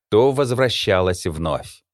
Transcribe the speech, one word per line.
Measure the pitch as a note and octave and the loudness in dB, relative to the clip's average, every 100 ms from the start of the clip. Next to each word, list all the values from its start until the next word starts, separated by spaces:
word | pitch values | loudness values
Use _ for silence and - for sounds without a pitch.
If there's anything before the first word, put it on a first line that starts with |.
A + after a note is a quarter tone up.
| _ | _
то | G#2 C3 | 2 4
возвращалось | C3+ C3+ B2+ C3 - - F#2+ F#2 F2+ F2+ | 2 -2 0 0 -2 0 2 2 -2 -6
вновь. | D#2 E2 C#2+ - - _ | -6 -4 -6 -8 -20 _